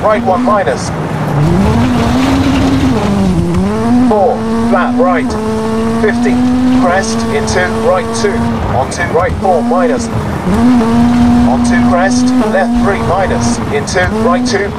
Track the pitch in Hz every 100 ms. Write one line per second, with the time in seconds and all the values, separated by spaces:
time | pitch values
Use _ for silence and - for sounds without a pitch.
0 | 175 214 - 185 - 208 170 123 - -
1 | - - - 147 151 175 202 226 247 247
2 | 233 247 262 269 269 269 269 269 269 214
3 | 208 202 190 175 170 170 190 214 233 247
4 | 247 214 190 220 226 226 233 240 240 247
5 | 254 254 254 220 214 220 220 220 226 226
6 | 226 240 240 247 247 247 254 254 254 -
7 | 220 226 226 220 220 - 220 226 226 277
8 | 233 226 214 233 233 226 - 120 135 -
9 | 165 160 180 - 202 175 240 247 254 -
10 | 226 220 208 - 185 208 240 247 226 233
11 | 240 240 240 240 240 240 240 240 240 247
12 | 190 247 247 254 214 220 233 240 240 226
13 | 226 180 185 - 240 - - 143 - 185
14 | 180 214 226 247 247 196 202